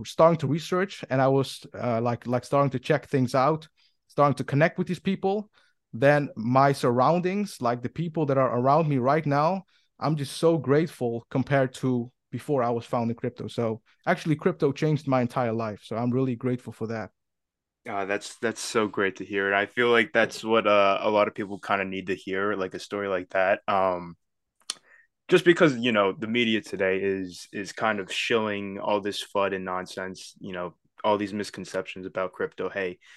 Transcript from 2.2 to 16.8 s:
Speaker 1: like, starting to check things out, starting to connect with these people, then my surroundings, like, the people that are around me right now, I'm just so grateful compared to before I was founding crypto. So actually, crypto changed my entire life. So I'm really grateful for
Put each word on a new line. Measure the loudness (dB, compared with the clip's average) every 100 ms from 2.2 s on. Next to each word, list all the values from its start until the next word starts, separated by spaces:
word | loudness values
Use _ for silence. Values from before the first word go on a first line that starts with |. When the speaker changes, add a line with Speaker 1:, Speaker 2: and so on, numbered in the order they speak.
| -4
Speaker 1:
like, | -4 0
starting | 0 0
to | -2
check | 0 -2 0
things | -2 0 2
out, | 2 0 -6 _ _ _ _
starting | 2 2 2
to |
connect | 0 2 2 2
with | -4
these | -4
people, | -4 -2 -2 -2 -6 _ _ _ _
then | 2 4 4 2 -4
my | 0 4 4
surroundings, | 4 2 4 4 2 0 -2 -6 -4
like, | -4 -2
the | -4
people | -6 -6 -2 0
that | 2
are | 2 2
around | 4 4 4
me | 2
right | 2 2 2
now, | 2 2 -2 -8 _ _ _
I'm | -2 -2
just | -4 0
so | 2 2
grateful | 2 2 2 -2 -4 -4 -4
compared | -2 0 2 0 -2
to | -2 -2 -4 -12 _
before | -12 -4 0
I | 0
was | -2 -2
founding | -2 -2 -4
crypto. | -6 -8 -8
So | -4 -4 -4 -10 _ -4
actually, | -2 0 0
crypto | 0 0 0
changed | 0 0 0 2
my | 0
entire | 0 0 -2
life. | -2 -4 -8
So | -8 -4
I'm | -2
really | 0 0 -2
grateful | -4 -4 -8
for | -10